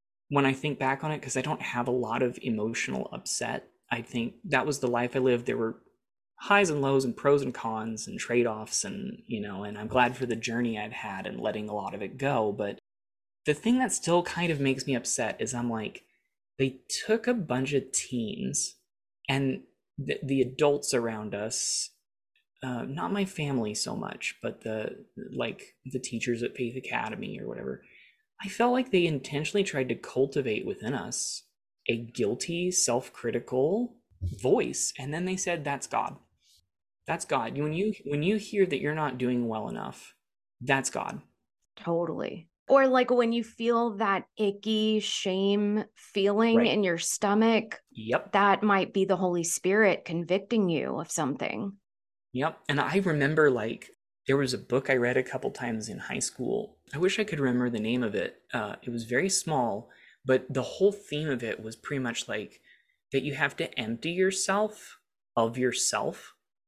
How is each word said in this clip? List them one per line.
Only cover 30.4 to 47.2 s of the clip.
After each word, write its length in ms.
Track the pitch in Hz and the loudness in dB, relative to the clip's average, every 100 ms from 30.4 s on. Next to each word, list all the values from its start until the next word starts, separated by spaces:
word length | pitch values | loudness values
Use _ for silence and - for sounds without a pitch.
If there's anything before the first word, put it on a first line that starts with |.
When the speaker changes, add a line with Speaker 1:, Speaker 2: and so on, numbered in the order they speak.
| 123 107 - | 0 -2 -4
Speaker 1:
within 280 | 98 110 | -6 -4
us 500 | 131 92 - - - _ _ _ _ - | -4 -4 -6 -6 -8 _ _ _ _ -2
a 100 | 117 | -2
guilty, 760 | 117 120 104 120 - 170 180 | -2 -2 0 0 -4 -2 0
self-critical 1200 | 180 - 120 - - 117 117 - 127 143 208 240 - _ - 92 - | 0 2 0 -2 -6 -4 -4 -2 0 2 2 -2 -8 _ -8 -8 -2
voice. 520 | 127 226 160 - - - | 2 4 2 -2 -4 -4
And 160 | 139 | -6
then 120 | 156 185 | -4 -2
they 100 | 185 | -2
said, 260 | 175 170 | -2 -2
"That's 240 | 143 139 - | -2 -4 -2
God. 300 | 110 - 135 _ _ _ _ _ _ _ _ - | -2 -2 -6 _ _ _ _ _ _ _ _ -6
That's 200 | 165 - | -4 0
God." 320 | 139 113 135 | 0 0 -2
When 160 | 151 | -4
you, 200 | 160 214 - 143 | -2 -2 -4 -4
when 180 | 147 | 0
you 140 | 165 214 | 2 0
hear 280 | - 208 180 | 0 2 2
that 140 | 143 | 2
you're 160 | 147 156 | -2 0
not 220 | 147 127 | -2 0
doing 300 | 127 123 117 | 0 2 0
well 200 | 110 113 | -2 -4
enough, 460 | 117 52 - - _ _ _ _ - | -6 -8 -10 -18 _ _ _ _ -10
that's 280 | 123 135 131 | 0 2 2
God. 320 | - - - - _ _ _ _ - | -4 -6 -8 -14 _ _ _ _ -14
Speaker 2:
Totally. 720 | - 170 170 - - - - _ - | -4 -2 -2 -4 -6 -8 -16 _ 4
Or, 180 | 277 269 | 6 8
like, 240 | 254 247 | 4 4
when 220 | 240 233 | 4 4
you 100 | 233 | 2
feel 540 | 226 - 233 233 233 196 | -4 -4 2 2 2 0
that 280 | 208 190 - - | 0 0 -2 -2
icky 640 | 208 202 214 214 214 214 | 0 0 0 2 4 2
shame 800 | 208 - 196 190 196 202 208 214 - _ | 0 -4 -2 2 4 4 2 0 -2 _
feeling 640 | - 208 196 208 226 226 | -8 0 2 4 6 6
Speaker 1:
Right. 100 | 233 | 6
Speaker 2:
in 160 | 214 | 4
your 140 | 190 165 | 2 0
stomach, 840 | - - | -2 0